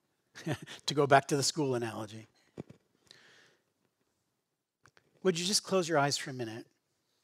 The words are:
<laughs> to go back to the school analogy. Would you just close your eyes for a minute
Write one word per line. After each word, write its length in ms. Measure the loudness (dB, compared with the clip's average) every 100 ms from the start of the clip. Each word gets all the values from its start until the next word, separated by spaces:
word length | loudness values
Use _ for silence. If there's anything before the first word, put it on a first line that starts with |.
| _ _ _ -12
<laughs> 500 | -6 -6 -8 -10 -4
to 80 |
go 140 | 0 6
back 200 | 6 6
to 60 | 0
the 80 |
school 320 | 0 0 -2 -2
analogy. 520 | -4 -6 -10 -12 -18 _ _ -18 -18 -20 _ _ _ -20 -20 -20 _ _ _ _ _ _ _ _ _ _ _ _ _ _ _ _ _ _
Would 160 | 0 0
you 60 | 0
just 180 | -2
close 260 | 0 0 2
your 80 | 2
eyes 200 | 2 0
for 120 | -6
a 40 |
minute 340 | -8 -8 -10 -16 _ _ _ _ _